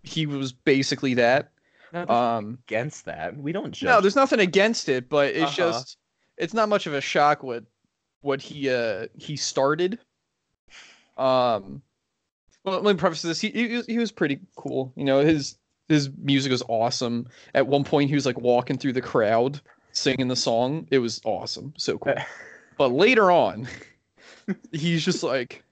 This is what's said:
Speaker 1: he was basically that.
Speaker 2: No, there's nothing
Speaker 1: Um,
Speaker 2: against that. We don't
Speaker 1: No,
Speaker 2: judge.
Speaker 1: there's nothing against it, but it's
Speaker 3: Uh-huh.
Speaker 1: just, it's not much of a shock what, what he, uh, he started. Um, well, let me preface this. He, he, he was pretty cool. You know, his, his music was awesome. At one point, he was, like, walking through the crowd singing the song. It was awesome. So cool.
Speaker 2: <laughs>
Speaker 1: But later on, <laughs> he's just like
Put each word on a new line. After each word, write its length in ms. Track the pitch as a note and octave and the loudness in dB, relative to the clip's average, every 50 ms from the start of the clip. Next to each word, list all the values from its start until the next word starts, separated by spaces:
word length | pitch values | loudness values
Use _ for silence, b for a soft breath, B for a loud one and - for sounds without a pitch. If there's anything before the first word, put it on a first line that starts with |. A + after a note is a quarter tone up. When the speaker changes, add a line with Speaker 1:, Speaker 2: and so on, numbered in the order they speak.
| - | -16
Speaker 1:
he 220 | - - D#3+ D#3 | -8 -6 -6 -4
was 280 | D3 C#3+ C#3 C#3 B2+ B2+ | -4 -4 -6 -6 -8 -10
basically 600 | _ _ D#3+ C3+ C3+ C3 - C#3+ A#2+ - C3+ B2 | _ _ 2 2 2 2 -2 -4 -2 -2 0 2
that. 360 | B2 A#2+ A#2 B2+ D3 - _ _ b b b b b b b | 4 4 4 4 2 0 _ _ b b b b b b b
Speaker 2:
No, 80 | E3 E3+ F3 | -12 -10 -2
there's 20 | - | 0
nothing 280 | A2+ A#2 B2 A#2 A#2 | 0 2 2 0 -2
Speaker 1:
Um, 200 | A2+ G#2 G#2+ A#2+ B2+ _ | -4 -6 -8 -14 -16 _
Speaker 2:
against 380 | - G#2+ A2 B2+ D3+ - - _ | -6 -4 -4 -4 -6 -10 -12 _
that. 320 | - - D#2+ D#2+ F2 G2 | -14 -10 -8 -10 -10 -10
We 140 | C#3+ C#3 D3 | -8 -10 -8
don't 140 | E3+ G3+ D#4 | -8 -6 -8
Speaker 1:
No, 40 | - | -10
Speaker 2:
judge. 300 | E3+ - C#4 C4+ B3 G#3 | -10 -6 0 4 4 4
Speaker 1:
there's 140 | F#3+ G3+ G3 | 4 4 4
nothing 240 | C#4 C4+ - D4+ A#3 | 2 2 2 4 2
against 500 | G3 F3+ D#3 G3 G3 A3+ A#3 - - - | 2 2 4 2 2 2 0 -2 -2 -2
it, 200 | C3+ B2+ B2 _ | -2 -2 -2 _
but 200 | D3+ D3 C#3+ C3+ - | 2 2 2 2 2
it's 80 | - E3 C#3+ D3 F#3 | 0 -2 -2 0 0
Speaker 3:
Uh-huh. 120 | F3 - | -2 0
Speaker 1:
just, 260 | A2+ A#2+ C3 - - _ _ _ _ _ _ _ _ | -2 -4 -8 -10 -20 _ _ _ _ _ _ _ _
it's 160 | - E3+ E3 - | -8 -8 -4 0
not 140 | A3+ G#3+ G#3+ | -2 0 2
much 180 | G#3 F#3+ - | 0 0 0
of 60 | E3+ D3 | -2 -4
a 60 | C#3 | -4
shock 420 | B2+ - - E3+ D3 D3 D3 - - | -4 0 2 4 4 4 4 2 -2
what, 200 | C3 A#2 A#2 A2+ _ _ _ _ _ _ _ _ _ _ _ | -8 -8 -8 -10 _ _ _ _ _ _ _ _ _ _ _
what 200 | - C#3 C3+ C#3 | -2 -2 -2 -2
he, 280 | - - C#3+ D3+ C#3 C3+ | -4 -14 -10 -4 -2 0
uh, 380 | B2+ A#2+ A#2 A2+ G2+ F#2 A2+ - _ | 0 0 0 -2 -2 -4 -8 -12 _
he 180 | - - - D3+ | -16 -10 -10 -8
started. 640 | C#3 - - - C#3+ C3+ C#3 D3+ D#3+ F3+ F#3 A3 - _ _ _ _ _ _ _ _ _ _ _ _ _ B B B B B B B B B B | -6 -6 -4 0 2 2 2 2 2 0 -2 -2 -6 _ _ _ _ _ _ _ _ _ _ _ _ _ B B B B B B B B B B
Um, 640 | - C3 C3 C3 B2+ B2 B2 A2+ G#2 G2 G2 C2+ - _ _ _ _ _ _ _ _ _ _ _ _ _ _ _ _ _ | -2 0 2 4 4 4 2 0 -2 -4 -10 -16 -16 _ _ _ _ _ _ _ _ _ _ _ _ _ _ _ _ _
well, 180 | F#3+ F#3+ F3+ | -4 -4 0
let 140 | F#3+ G#3 G3+ | 2 2 2
me 40 | D#3 | 2
preface 220 | E3+ F#3 D#3+ D3+ | 0 0 0 -2
this. 180 | - E3+ D#3+ - | -6 -6 -4 -4
He, 100 | - G#3+ | -4 -4
he, 300 | - G#3+ A#3+ A3+ A#3 A#3+ A3 | -2 -2 -4 -2 -4 -6 -6
he 140 | - A3+ A#3 | -4 -2 -2
was 120 | A#3 G#3+ | -2 -4
pretty 280 | _ - - D3 C#3 - - _ _ | _ -2 -2 -2 -2 -4 -8 _ _
cool. 360 | - - C#3 C3 C3 C3 C3 _ | -14 -10 -6 -6 -6 -6 -6 _
You 80 | - C#3+ | -4 0
know, 160 | C#3 C3+ C#3 | 2 4 4
his, 380 | C#3+ D#3+ D#3+ D3 C#3 - - _ _ _ _ _ _ | 4 4 2 2 -2 -8 -14 _ _ _ _ _ _
his 220 | - D#3 D3 C#3 C#3 C#3+ | 2 2 2 2 -2 -8
music 340 | - C#3+ C#3 C#3 C3+ C3+ C#3 | -6 0 2 2 2 2 0
was 120 | B2+ A#2+ - | -2 -2 -2
awesome. 600 | - A#2 A2 A2+ B2 - - B2+ A#2 A#2 A#2 A#2+ B B B B B B | -2 -2 0 0 0 0 -2 -4 -2 -2 -4 -6 B B B B B B
At 140 | C#3 C3 | 0 2
one 160 | A#2+ C#3 C#3+ C#3 | 2 2 0 0
point, 260 | - - D3 C#3+ C3+ | 2 2 2 2 2
he 60 | C#3+ | 0
was, 100 | C#3+ C3+ | 0 0
like, 140 | C3+ B2 A#2+ | 0 -4 0
walking 380 | A#2+ B2 A#2+ B2 B2 - C#3 C3 | 2 2 2 2 2 -2 -6 -4
through 140 | - C#3 A#2+ | -2 -2 -4
the 80 | B2+ | -4
crowd 600 | B2 - - C3 A2 G#2 A2+ A2+ A#2+ C#3 C#3+ C#3+ _ b b b b _ | -6 0 0 2 2 4 4 2 2 0 -2 -8 _ b b b b _
singing 360 | - - - C#3+ C3 C3 C3 B2+ | -8 -2 0 2 4 4 2 2
the 60 | B2+ | 0
song. 520 | - - - A#2 A2+ B2 B2+ D3+ D#3+ D#3+ - | -2 0 0 2 2 0 0 -2 -6 -2 0
It 80 | C#3 C3 | 2 2
was 220 | A#2+ A#2 A2 - - | 2 0 -4 -4 -4
awesome. 480 | A2 G2+ E2 - - - - A#2+ C#3+ D3+ | -4 -4 -4 -6 -8 -10 -10 -12 -14 -12
So 200 | - - - - - | -6 -4 -4 -4 -2
cool. 160 | - C#3+ C3+ B2+ | -2 -2 -2 -2
Speaker 2:
<laughs> 60 | C3+ B B B B B B B B B B | -6 B B B B B B B B B B
Speaker 1:
But 120 | - C#3+ B2+ | 0 0 2
later 380 | B2 C#3+ F#3+ A#3+ B3+ A3 G3+ F3+ | 4 4 4 6 6 6 6 6
on, 380 | F3 D#3+ B2 G2 F2+ G#2+ B2+ B2 B B B B B _ _ _ _ B B B B B B | 6 6 4 2 0 -6 -12 -12 B B B B B _ _ _ _ B B B B B B
<laughs> 240 | - F#3+ _ - - | -8 -8 _ -10 -12
he's 340 | - D#3 D3+ F3 E3+ D#3+ D3+ | -8 -4 -2 0 0 0 0
just 160 | F#3 F3 - | -2 -2 -2
like 420 | - C3+ B2 C3+ B2 - - - _ _ | -2 -2 -2 -2 -4 -6 -12 -20 _ _